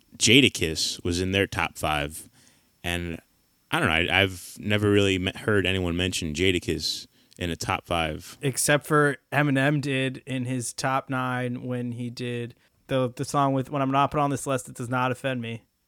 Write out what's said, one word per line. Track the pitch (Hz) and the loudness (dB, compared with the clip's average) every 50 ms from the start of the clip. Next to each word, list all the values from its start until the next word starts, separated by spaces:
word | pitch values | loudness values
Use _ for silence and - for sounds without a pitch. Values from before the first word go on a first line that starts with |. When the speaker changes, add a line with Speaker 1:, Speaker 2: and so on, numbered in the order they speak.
| _ _ - | _ _ -6
Speaker 1:
Jadakiss | - - 107 110 143 127 101 - - 90 80 78 - - - - - - | 0 4 8 8 8 8 6 4 2 -2 -2 0 -2 -2 -4 -4 -4 -2
was | 90 87 87 | -2 0 0
in | 92 95 95 | 0 2 4
their | 98 98 | 2 2
top | 87 - 92 85 - - | 2 2 -2 -2 -2 -4
five, | - - 78 76 76 73 76 78 - - - _ _ - _ _ _ _ _ _ _ | -4 -2 -2 0 0 -2 -4 -6 -12 -16 -18 _ _ -20 _ _ _ _ _ _ _
and | - 87 87 87 87 87 80 - _ _ _ _ _ _ _ _ _ - | -6 -4 -4 -4 -4 -6 -8 -10 _ _ _ _ _ _ _ _ _ -4
I | - 160 | -2 0
don't | 156 101 | 2 2
know. | 78 82 87 - 85 | 2 2 2 4 4
I, | 92 | 4
I've | 98 95 92 90 - - - | 4 2 0 -6 -14 -16 -14
never | - - 107 104 104 107 104 | -8 -2 0 2 2 4 6
really | 101 101 101 98 95 92 | 6 6 6 4 2 2
me-, | 92 95 - | 0 -2 -4
heard | - - 113 107 101 90 | -4 -2 2 2 2 2
anyone | 90 95 95 92 87 85 | 2 0 0 0 0 0
mention | 87 90 95 90 - 85 80 73 | 0 0 0 0 -2 -4 -4 -2
Jadakiss | 78 92 98 90 85 - - 80 76 76 - - - - - _ _ _ _ - | 2 2 2 2 2 0 -2 -4 -2 -2 -6 -6 -6 -10 -16 _ _ _ _ -10
in | - 90 85 | -6 -6 -6
a | 82 | -4
top | - - - 92 - - | -4 -2 -4 -4 -4 -2
five. | - 85 82 80 78 78 80 - - - - | -2 -2 -2 -2 -2 -4 -8 -12 -16 -14 -6
Speaker 2:
Except | - 139 123 - - - 147 143 - | -6 -4 -2 -2 0 2 2 0 2
for | - 156 147 147 143 131 - _ - | 2 2 4 4 2 0 -4 _ -2
Eminem | 131 139 147 147 135 135 135 147 151 143 | 0 0 2 2 2 2 2 2 2 2
did | 135 147 135 131 131 131 127 107 - | 0 -2 -2 -2 -2 -2 -4 -8 -10
in | - 131 131 123 | -8 -6 -6 -4
his | 123 131 127 117 - | -4 -4 -4 -4 -6
top | - - - 131 131 135 - - | -8 -4 -2 0 0 -2 -2 -2
nine | 135 131 127 127 127 123 127 123 123 123 123 | -4 -4 -2 -2 -2 -2 -4 -4 -6 -6 -6
when | 123 123 123 123 123 | -6 -6 -6 -6 -6
he | 117 120 123 120 | -6 -6 -8 -8
did | 120 120 127 120 120 120 120 117 - _ _ _ _ _ _ | -8 -8 -8 -6 -6 -6 -8 -10 -12 _ _ _ _ _ _
the, | - 139 131 131 120 120 | -2 0 0 0 0 -2
the | - 139 | -4 -6
song | - - 147 139 139 | -2 0 2 2 2
with, | 135 135 127 - | 2 0 -2 -2
"When | 151 143 | -2 -2
I'm | 135 131 | 0 2
not | 139 139 139 135 | 2 2 2 2
put | - 151 | 2 0
on | 143 143 | 0 0
this | 139 127 - | 0 -2 -2
list, | 143 135 127 - - | -2 -2 -4 -4 -8
it | 127 | -10
does | - 127 | -10 -6
not | 113 127 123 127 131 | -4 -2 0 0 0
offend | 123 - - 135 131 123 | -2 -2 -4 -4 -4 -4
me." | 117 113 113 110 _ _ _ _ _ | -6 -6 -8 -10 _ _ _ _ _